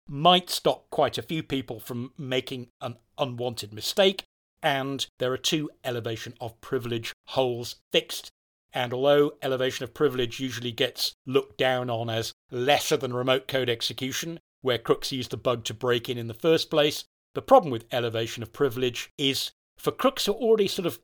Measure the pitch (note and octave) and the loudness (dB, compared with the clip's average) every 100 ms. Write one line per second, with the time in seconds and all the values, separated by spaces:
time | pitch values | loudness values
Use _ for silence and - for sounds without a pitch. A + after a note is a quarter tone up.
0 | - C#3 E3+ F3+ F3+ - D#3 B2 _ - | -12 4 6 6 2 0 0 0 _ 0
1 | B2+ - - D#3+ D3+ C3+ B2 A2 - A#2+ | 0 0 -6 -8 -4 -6 -6 -12 -10 -10
2 | B2+ - C3 C3 - C3 B2 _ B2+ A#2+ | -10 -10 -4 -4 -4 -10 -14 _ -12 -12
3 | _ - C3+ A#2+ B2 A2 G#2+ G#2+ - - | _ -6 -6 -4 -6 -6 -12 -8 -2 4
4 | G3 G3 - _ _ _ D#3+ C#3 C3+ C#3 | 4 2 -10 _ _ _ 0 0 -2 -6
5 | - - B2+ C3 - D#3+ D3 - C3 A#2+ | -8 -4 -2 -2 -2 -2 -4 -8 -6 -6
6 | A2+ A2+ A#2 - A#2 - - C3 A#2 A#2 | -6 -8 -10 -12 -12 -12 -4 -4 -2 -6
7 | A#2 - - C3+ B2+ A#2 A#2+ - _ E3 | -6 -14 -4 0 0 -2 -8 -12 _ 0
8 | - - - _ _ _ _ C3+ B2 B2+ | 0 -8 -12 _ _ _ _ -4 -2 2
9 | C#3 C#3+ D3 - C3 B2+ C3 - B2 - | 6 6 6 0 -4 0 -2 -4 -10 0
10 | D3 B2+ A#2+ A#2+ C3 A#2 B2 A2+ B2+ - | 0 2 -4 -4 -6 -6 -8 -2 -2 0
11 | - - C3 C#3 - - C3 B2+ B2+ A2+ | -6 -6 0 2 2 0 2 2 -2 -4
12 | A#2 A2+ A2+ - _ B2 B2+ C#3+ - D3+ | -2 -2 -4 -10 _ 0 4 4 4 0
13 | B2 B2 C3 C3+ - C3+ B2 A#2 - A2+ | 0 0 2 2 2 -2 0 -2 -4 -6
14 | C3 - E3 E3+ _ _ B2+ A#2+ - C#3 | -6 -6 -8 -10 _ _ -2 -2 2 0
15 | - C3+ A#2+ A#2 B2+ A#2+ - G#2+ B2 B2 | 0 -6 -6 -2 -2 -2 -4 -4 0 0
16 | B2 A#2+ A#2 G#2+ E3+ D#3+ - D3 D3 - | 0 -6 -8 -2 2 2 4 2 2 0
17 | - _ _ C3+ - C4 E3 A2+ - B2+ | -10 _ _ -10 6 6 6 -4 -4 -2
18 | A#2 A2+ A2+ - A2 - C#3 B2 B2+ A#2+ | -2 -2 -4 -6 -12 -2 -2 0 -2 -2
19 | - - C#3 B2+ - - _ - - - | -10 -2 -2 0 -6 -10 _ -6 -6 2
20 | C4 C4+ G3+ G3+ A3+ G#3+ G3 - E3+ - | 0 2 -2 0 4 4 4 0 -6 -6